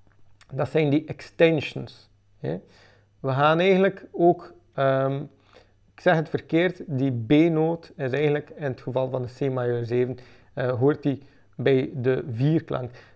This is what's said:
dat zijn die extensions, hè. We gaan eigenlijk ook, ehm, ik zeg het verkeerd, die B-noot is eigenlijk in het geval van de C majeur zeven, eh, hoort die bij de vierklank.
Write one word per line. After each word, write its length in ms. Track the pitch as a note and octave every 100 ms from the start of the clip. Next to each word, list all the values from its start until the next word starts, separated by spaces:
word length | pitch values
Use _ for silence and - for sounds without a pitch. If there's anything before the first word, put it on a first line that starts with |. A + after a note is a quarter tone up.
| _ _ - - -
dat 160 | C3+ C#3+
zijn 200 | D#3 D3+
die 160 | D3 D#3
extensions, 1040 | - - - E3 D#3+ - C3+ B2 - - _ _ _
hè. 200 | C3+ F3 - _ - _ _ _
We 120 | C3+
gaan 280 | C3 D3 E3
eigenlijk 460 | F#3 F#3 F#3+ F#3+ -
ook, 420 | - E3+ F3 - - _
ehm, 480 | - C3+ C3+ C3+ C#3 D3+ _ _ - _ _ _
ik 80 | -
zeg 140 | F3 D#3+
het 140 | D#3
verkeerd, 520 | C3+ - E3 F3+ F3 -
die 380 | C3+ C3+ A#2+ A2+
B-noot 680 | D3 E3+ D#3+ D#3+ E3+ - -
is 140 | C3+
eigenlijk 380 | C3 D3+ D3 D3 -
in 80 |
het 180 | D3 A#2+
geval 280 | - B2+ C3
van 120 | C3
de 60 | B2 -
C 140 | C#3
majeur 340 | B2+ B2 A#2+ A#2
zeven, 320 | B2 B2+ B2 - - _
eh, 180 | - B2+
hoort 320 | B2 C3+ D3+
die 200 | D3 B2+ - _ _ -
bij 360 | B2+ C3 C3
de 300 | D#3 A#2+ B2+ -
vierklank. 600 | A2+ C#3 D#3+ - C3+ B2 - -